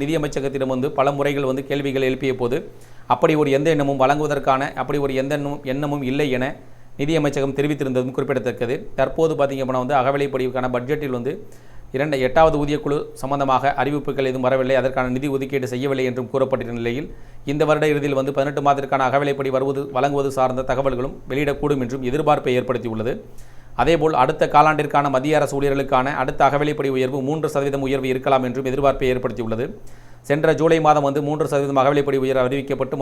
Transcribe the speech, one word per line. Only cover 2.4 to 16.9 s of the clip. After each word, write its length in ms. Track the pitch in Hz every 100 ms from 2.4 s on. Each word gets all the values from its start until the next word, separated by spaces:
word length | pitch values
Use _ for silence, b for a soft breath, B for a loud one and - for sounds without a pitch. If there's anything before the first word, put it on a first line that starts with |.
| 120 135 - B B B B -
அப்படி 200 | 165 151
ஒரு 100 | 147 135
எந்த 120 | 156 151
எண்ணமும் 260 | 139 139
வழங்குவதற்கான 680 | 131 147 151 143 135 131 143 -
அப்படி 160 | 135 147 139
ஒரு 100 | 131
எந்த 120 | 139 147
எண்ணமும், 220 | 143 143 135
எண்ணமும் 320 | 131 147 143 127
இல்லை 160 | 139 147 127
என 100 | 131 - b b b -
நிதியமைச்சகம் 540 | 143 160 147 143 139 135
தெரிவித்திருந்ததும் 560 | 143 147 135 127 127 123
குறிப்பிடத்தக்கது. 600 | 135 131 123 113 120 151 - -
தற்போது 340 | 135 - 160 147
பார்த்திங்க 300 | 139 135 127
அப்படின்னா 200 | 127 127
வந்து 140 | 143
அகவிலைப்படிவுக்கான 720 | 127 139 139 131 127 127 127 123
பட்ஜெட்டில் 380 | 123 151 147 123
வந்து 140 | 127 - - B B B B 131
இரண்டு, 200 | 151 135 127
எட்டாவது 280 | 135 160 151
ஊதியக்குழு 340 | 147 147 147 147 151 -
சம்பந்தமாக 500 | 135 139 139 127 135 139
அறிவிப்புகள் 460 | 131 147 143 135 135
எதுவும் 160 | 131 127
வரவில்லை, 300 | 135 131 131
அதற்கான 300 | 127 131 127 127
நிதி 120 | 147
ஒதுக்கீடு 400 | 135 135 139 127
செய்யவில்லை 340 | 123 139 135 127
என்றும் 200 | 120 127
கூறப்பட்டிருந்த 480 | 135 131 123 113 120
நிலையில் 280 | 117